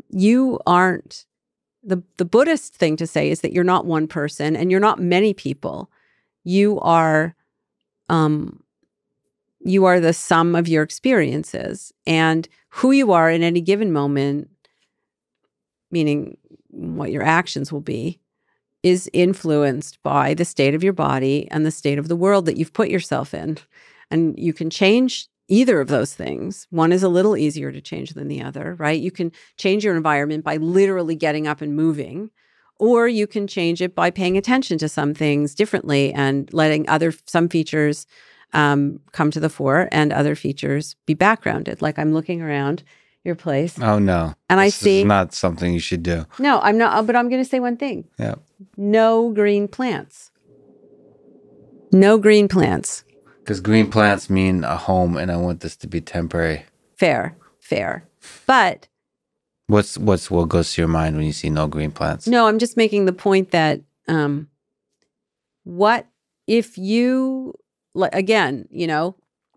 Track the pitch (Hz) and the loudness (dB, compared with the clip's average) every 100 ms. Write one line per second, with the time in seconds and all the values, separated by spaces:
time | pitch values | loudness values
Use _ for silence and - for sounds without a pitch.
0 | - 190 202 240 262 - - 175 185 170 | -10 0 4 4 2 -2 2 4 4 0
1 | - - - _ _ _ _ _ 220 185 | -8 -20 -20 _ _ _ _ _ -6 -6
2 | - - 175 226 294 320 - - 165 156 | -4 -6 0 2 4 0 -4 -2 -2 0
3 | 165 156 147 160 165 180 180 185 - 160 | -4 -2 -2 -2 -2 0 2 0 0 -2
4 | 156 160 147 - 147 156 180 185 208 - | -2 -4 -6 -4 -4 -2 0 2 2 0
5 | 175 175 214 196 139 139 - - - _ | 0 2 2 0 -6 -8 -8 -10 -14 _
6 | _ _ _ _ 175 190 202 208 - 165 | _ _ _ _ -2 2 2 2 2 2
7 | 160 156 165 - _ _ _ _ _ _ | 4 2 0 -6 _ _ _ _ _ _
8 | - 170 156 151 - - _ _ _ _ | -2 0 2 0 -4 -14 _ _ _ _
9 | _ _ _ _ _ _ - 196 185 180 | _ _ _ _ _ _ 0 4 4 4
10 | 165 170 - 170 170 170 170 160 151 - | 2 0 2 2 2 2 0 0 -2 -2
11 | 262 240 143 135 - - - - - _ | 0 2 0 -2 -6 -10 -10 -12 -16 _
12 | - 160 160 160 160 _ _ - 254 269 | -2 2 2 0 -4 _ _ -2 2 4
13 | 254 175 165 165 170 170 170 202 214 156 | 4 4 4 2 2 0 0 0 0 0
14 | 143 143 139 143 - _ _ _ _ _ | 0 0 -2 -4 -8 _ _ _ _ _
15 | _ _ _ _ _ _ _ _ - 170 | _ _ _ _ _ _ _ _ -6 -2
16 | 151 147 - - _ - _ - 170 160 | 0 0 -4 -14 _ -20 _ -14 -10 -8
17 | 151 135 151 165 180 - 139 147 147 120 | -6 -4 0 0 0 -6 -8 -8 -8 -6
18 | 131 175 _ _ _ _ _ _ 185 185 | -6 -10 _ _ _ _ _ _ 0 0
19 | - - 180 185 165 151 143 131 - - | 0 0 0 0 0 0 0 -2 -8 -10
20 | 139 143 135 156 170 - 139 156 185 185 | -4 -2 0 -2 -4 0 0 2 0 0
21 | 143 135 135 143 - 160 156 156 147 143 | -2 0 0 -2 -2 -2 -2 -2 -4 -2
22 | 156 170 185 202 165 - 160 - 220 185 | -4 -2 2 2 0 -2 -4 -2 -2 -2
23 | - 135 135 - 85 156 _ _ _ _ | -4 -6 -6 -8 -8 -10 _ _ _ _
24 | - 160 165 - 170 156 160 - 196 226 | -6 -2 0 -2 -4 -4 -6 2 4 4
25 | 254 - - _ - 202 254 185 135 135 | 2 -2 -14 _ 0 2 4 2 2 0
26 | 131 - - 67 180 196 - 165 165 180 | -2 -6 -10 -8 -8 -12 -6 0 2 4
27 | 190 175 202 180 151 156 139 139 139 160 | 2 2 2 2 -2 -4 -10 -12 -12 -12
28 | 143 156 143 143 131 139 160 175 151 160 | -10 -12 -10 -10 -10 -10 -12 -6 -2 -2
29 | 170 - 170 - _ - 196 202 208 170 | -2 -4 -8 -8 _ -4 0 0 0 0
30 | 156 147 147 156 156 156 160 180 196 185 | 2 0 0 -4 -4 -4 0 2 2 0
31 | 165 160 160 151 151 147 151 147 160 147 | -2 -2 -2 -2 -4 -6 -6 -2 0 -2
32 | 135 147 214 _ _ _ _ - 220 240 | -6 -12 -14 _ _ _ _ -2 2 4
33 | 233 226 208 220 202 - 165 175 180 180 | 2 0 -2 -4 -6 -2 -2 0 -4 0
34 | 170 180 180 185 196 254 269 165 156 - | -2 0 0 0 0 0 0 -2 -4 -2
35 | 147 151 156 143 147 - 208 196 - 143 | -4 -2 0 0 -2 -2 -2 -2 -2 0
36 | 139 - 139 139 139 160 156 151 151 156 | 0 0 -2 -2 -4 0 2 0 0 0
37 | 165 156 - 170 170 170 156 156 147 147 | 0 -4 -4 0 0 0 -2 0 0 -2
38 | - _ _ _ _ - 147 143 143 - | -10 _ _ _ _ 0 2 2 0 -4
39 | _ - 151 151 156 - 139 143 180 - | _ -2 -2 0 -4 -2 0 0 0 0
40 | 151 143 143 151 147 139 143 139 156 - | 0 0 -2 -2 -6 -6 -4 -4 -6 -10
41 | - 156 190 220 - - - - 151 151 | -4 0 2 0 -2 -6 -6 -6 -6 -2
42 | 151 156 160 170 160 143 139 170 - _ | -2 -2 -4 -6 -4 -4 -4 -6 -10 _
43 | _ _ - 170 165 139 165 - 117 104 | _ _ -8 -6 -4 -2 -2 -2 0 2
44 | 101 87 82 76 - 185 196 - 202 190 | 2 2 -2 -6 0 4 4 2 2 4
45 | 202 202 185 - 92 82 87 87 - 90 | 4 4 2 -2 -4 -2 -2 -2 -2 -4
46 | 85 85 78 - 277 247 - 220 233 202 | -2 -4 -4 -2 2 2 2 2 2 2
47 | 220 247 240 254 262 262 247 240 277 185 | 2 0 0 -2 -2 -2 -2 -4 -6 -8
48 | 165 - 113 - _ _ 196 - 202 214 | -12 -8 -6 -8 _ _ -20 -6 0 4
49 | 226 226 233 208 208 208 202 - 254 170 | 4 4 0 0 2 2 -2 -4 -6 -6
50 | - - - _ _ _ _ _ _ _ | -10 -20 -20 _ _ _ _ _ _ _
51 | _ _ _ - _ - - - - 190 | _ _ _ -20 _ -20 -20 -18 2 6
52 | 196 214 208 214 202 185 - 87 - - | 6 6 6 6 4 2 2 0 -4 -12
53 | - _ _ _ - 101 95 110 107 107 | -16 _ _ _ -8 -4 2 2 4 4
54 | 104 98 - 95 95 92 78 87 - 92 | 2 2 0 0 2 0 -2 -4 0 0
55 | 90 80 90 87 87 82 82 - 78 82 | 2 -2 -2 -2 -2 -4 -10 -12 -8 -8
56 | 78 87 82 87 82 76 - _ _ - | -6 -6 -4 -2 -2 -4 -10 _ _ -2
57 | 180 123 135 165 _ _ - - 92 - | 0 0 -4 -10 _ _ -6 -4 -4 -8
58 | - _ - - - - 185 - _ _ | -12 _ -20 -16 -4 0 0 -4 _ _
59 | _ _ _ _ _ _ - 104 101 - | _ _ _ _ _ _ 0 0 0 -2
60 | 107 92 - 90 82 87 85 - 82 80 | 0 0 0 -2 0 0 -2 -2 0 0
61 | 80 78 78 76 - 76 156 151 151 156 | 0 -2 -4 -4 -4 -2 -2 -4 -6 -4
62 | - 156 - 240 220 220 233 - 220 202 | -6 -4 0 2 2 2 -2 0 0 2
63 | 190 180 202 190 185 175 156 147 - _ | 0 0 0 0 2 0 0 -2 -8 _
64 | - 165 147 143 151 _ _ _ _ _ | -4 -2 0 -4 -8 _ _ _ _ _
65 | _ _ _ _ _ _ 180 175 208 233 | _ _ _ _ _ _ -12 0 2 2
66 | - _ _ _ - 226 226 - 190 226 | -4 _ _ _ -2 0 0 -6 -2 2
67 | 247 262 262 262 262 - _ _ _ - | 2 0 -2 -4 -10 -16 _ _ _ -2
68 | 185 180 190 220 151 135 - - 165 156 | -2 0 0 2 2 -2 -10 -8 -4 -2
69 | 170 190 _ _ _ | -4 -8 _ _ _